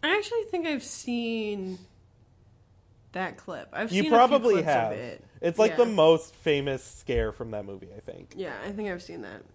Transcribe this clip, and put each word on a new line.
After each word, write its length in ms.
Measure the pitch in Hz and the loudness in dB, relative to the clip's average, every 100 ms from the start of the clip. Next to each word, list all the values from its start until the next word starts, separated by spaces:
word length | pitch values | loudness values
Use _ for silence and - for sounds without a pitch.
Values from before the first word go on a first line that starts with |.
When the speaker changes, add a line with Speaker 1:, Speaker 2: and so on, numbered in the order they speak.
Speaker 1:
I 120 | 294 403 | 0 -2
actually 260 | 415 466 | 0 -4
think 240 | 440 359 330 | -4 -4 -2
I've 160 | 285 | -4
seen 960 | - - - 240 233 226 214 208 185 180 185 _ _ _ _ _ _ _ _ _ _ _ _ | -6 -12 -6 -4 -2 -4 -4 -6 -6 -10 -14 _ _ _ _ _ _ _ _ _ _ _ _
that 240 | - 185 - | -8 -8 -8
clip. 320 | - 156 82 | -12 -12 -10
I've 180 | - 220 | -8 -2
Speaker 2:
You 120 | 185 | 2
Speaker 1:
seen 80 | 311 | 6
Speaker 2:
probably 440 | 233 254 277 233 196 | 8 8 6 4 2
Speaker 1:
a 20 | |
few 60 | |
clips 40 | 156 | 4
Speaker 2:
have. 240 | 135 113 | 2 2
Speaker 1:
of 60 | 107 | -4
it. 240 | 120 - - - | -10 -14 -18 -4
Speaker 2:
It's, 160 | 170 170 | -4 2
like, 140 | 214 | 2
Speaker 1:
Yeah. 60 | 160 | 4
Speaker 2:
the 80 | 240 | 2
most 500 | 202 160 165 160 - | 6 6 6 2 -8
famous 480 | - 143 139 135 | 0 0 0 -4
scare 480 | - - - 120 110 | -8 -16 -4 -2 -2
from 200 | 104 113 | -6 -10
that 140 | 110 98 | -8 -10
movie, 240 | 98 95 101 | -12 -16 -18
I 40 | |
think. 320 | - 87 90 - | -16 -18 -18 -12
Speaker 1:
Yeah, 180 | 180 113 143 | -10 -10 -10
I 60 | |
think 180 | 202 208 | -8 -8
I've 120 | 180 | -8
seen 200 | - 170 | -10 -14
that. 180 | 101 98 - | -14 -16 -20